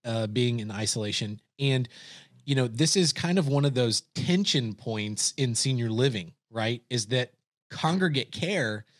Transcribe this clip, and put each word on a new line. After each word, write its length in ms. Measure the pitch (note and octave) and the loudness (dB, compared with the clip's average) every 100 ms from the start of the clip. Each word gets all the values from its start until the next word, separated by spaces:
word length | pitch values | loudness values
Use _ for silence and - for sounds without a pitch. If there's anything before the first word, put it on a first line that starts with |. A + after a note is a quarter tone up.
uh, 240 | A#2+ A2+ A2 | -4 -4 -2
being 320 | A2 B2 A#2+ | 0 0 0
in 120 | G#2+ | -4
isolation. 680 | G#2 A2 A2+ G#2 G2+ G#2+ G#2+ _ - | -4 -4 -2 -4 -4 -4 -8 _ -2
And, 300 | C#3 C3 B2 - - - - _ | 0 0 -2 -8 -20 -20 -20 _
you 120 | - | -2
know, 120 | C3+ B2 | 0 0
this 300 | A2+ D#3 G3 | 2 2 4
is 160 | E3 | 2
kind 260 | - E3+ F#3 | 0 2 2
of 80 | C#3+ | 4
one 160 | C#3+ | 2
of 120 | C#3+ | 2
those 260 | B2+ A#2+ G#2+ _ | 2 2 0 _
tension 600 | - B2 F3+ G3+ D3 A2+ | -4 2 2 4 2 0
points 600 | G2+ - G#2+ G#2 G#2 - - | -6 -6 -4 -4 -2 -2 0
in 180 | B2+ | 0
senior 340 | A2+ C3+ C3 A#2 | 0 0 0 0
living, 440 | A2 C3+ A2 E2 _ _ | 2 2 0 -8 _ _
right? 320 | A2+ A2 A#2+ _ | -4 -2 -2 _
Is 160 | B2 G2+ | -4 0
that 240 | B2+ B2 _ _ _ _ | -2 -2 _ _ _ _
congregate 640 | - D#3+ F#3 F#3 C3+ - | -2 0 2 2 0 -4
care 500 | - E3+ G3 A#2 G#2+ - | -6 -4 -2 -2 -4 -10